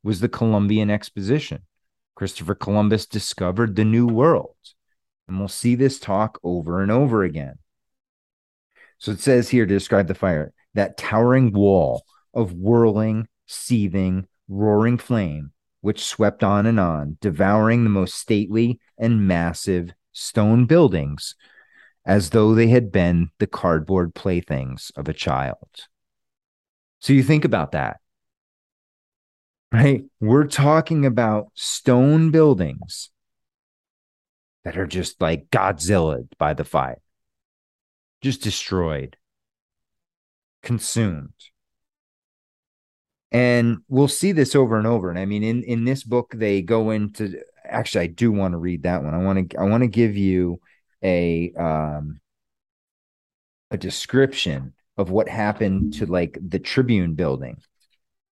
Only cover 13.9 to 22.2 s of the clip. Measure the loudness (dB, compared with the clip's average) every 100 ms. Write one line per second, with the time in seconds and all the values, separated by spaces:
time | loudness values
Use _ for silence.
13.9 | 0 -2 -2 -6 _ -12 -2 2 2 2
14.9 | 0 -2 -2 -2 -6 -12 -18 _ _ -6
15.9 | -6 -8 0 0 2 0 2 2 2 0
16.9 | -2 -6 -6 -4 0 2 4 2 2 2
17.9 | 2 -2 -6 -2 -2 0 0 0 -2 _
18.9 | -4 0 2 2 2 0 -4 -4 -4 -4
19.9 | -14 _ -16 -4 0 4 4 4 4 4
20.9 | 2 -4 -8 -12 -18 _ _ _ _ _
21.9 | _ 0 0